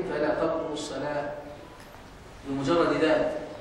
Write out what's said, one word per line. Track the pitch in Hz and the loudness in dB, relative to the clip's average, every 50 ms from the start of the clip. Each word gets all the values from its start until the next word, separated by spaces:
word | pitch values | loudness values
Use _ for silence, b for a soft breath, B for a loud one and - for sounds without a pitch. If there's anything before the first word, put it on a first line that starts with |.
| 170 - 151 | 0 -2 0
فلا | 151 - 156 - | 0 2 2 2
تبطل | - 165 160 160 160 156 156 151 | 2 2 2 0 0 -2 -2 -4
الصلاة | - - - 139 135 147 147 147 147 143 - - - - - - - - - - - - - - - - - - - - - - - - 139 | -6 -6 -6 -6 -4 -4 -2 -2 -2 -4 -4 -6 -8 -10 -12 -14 -14 -16 -16 -18 -18 -18 -18 -18 -18 -18 -18 -18 -18 -18 -18 -18 -12 -8 -4
بمجرد | 135 139 139 151 170 165 156 151 147 | -4 -2 2 4 4 6 6 4 4
ذلك | 147 156 156 156 - - - - - - - - - | 4 6 6 6 6 4 2 0 -2 -6 -8 -10 -8